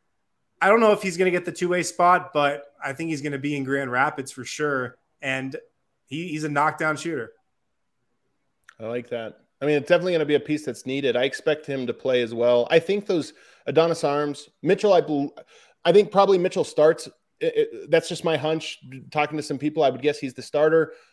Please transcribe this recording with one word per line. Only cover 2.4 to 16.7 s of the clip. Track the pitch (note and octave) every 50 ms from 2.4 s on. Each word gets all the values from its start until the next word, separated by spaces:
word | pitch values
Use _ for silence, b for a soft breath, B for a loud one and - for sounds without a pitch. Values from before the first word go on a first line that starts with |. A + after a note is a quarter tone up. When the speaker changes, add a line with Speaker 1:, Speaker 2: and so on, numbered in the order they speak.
| C#3+ C#3+ D3 D3 - - _ _
Speaker 1:
I | C#3+ C#3 C3
think | C3 E3 E3
he's | D#3 C#3
gonna | C#3+ D3 C#3+ C3+
be | C#3 D3 D3
in | C#3+ C3+
Grand | C3 C#3 C#3 C#3 B2
Rapids | B2 B2+ C#3 D3+ D3+ C#3+ C3 -
for | - C3 A#2
sure. | - - - D3+ D3 C#3 C3 B2 A#2+ - _ _ _ _ _
And | D3 C3+ C3 C3 C3 C3+ C#3 - - _ _ _ _ _ _ _ _
he, | _ C3+ D#3+ F3 F3+
he's | D3+ D#3 D3+
a | D3+
knockdown | D3 C#3+ D3+ D#3 D3+ - D#3 D#3 D3+
shooter. | D3+ E3 E3+ D#3+ B2+ A2 - - _ _ _ _ _ _ _ _ _ _ _ _ _ _ _ _ _ _ _ _ _ _ _ _ _ _ _ _ -
Speaker 2:
I | A2
like | A2+ A#2+ B2 A#2+ -
that. | A#2+ A#2 A2+ G#2+ - _ _ _ _ _
I | C#3
mean, | D3+ D3+
it's | C#3+ D3 -
definitely | F3 E3+ F3 F#3 F3
gonna | D#3+ D3+
be | C#3+ D3
a | C#3+
piece | C#3+ - D3+ D3+ -
that's | - A#2+ - -
needed. | C3+ C3 C#3+ C#3 B2 A#2
I | B2 C3+
expect | C#3 - - - D#3 D3+ D3+ -
him | C#3+ C3+ C3+ B2+
to | A#2 A2
play | - - C3 B2+ B2
as | A#2+ A2 A#2
well. | A2+ B2 B2 B2 A#2+ A#2 -
I | E3+ E3+
think | - - G3 G#3 G#3
those | - F#3 D#3+ - - b b b b b b b
Adonis | - C3+ D#3 E3 E3+ D#3+ - -
Arms, | D3 C#3+ D3 D3 D3 C#3 - - - _ _
Mitchell, | C#3 C#3 C#3 - - G3+ B2
I | A#2
bel-, | - - D3+ C#3+ C#3+ D3 - - b b b b b b b _ -
I | F3
think | E3+ G#3 G3+ -
probably | - G3 G3 F#3+ G3
Mitchell | F3+ F3 F3+ - F#3 D3
starts. | -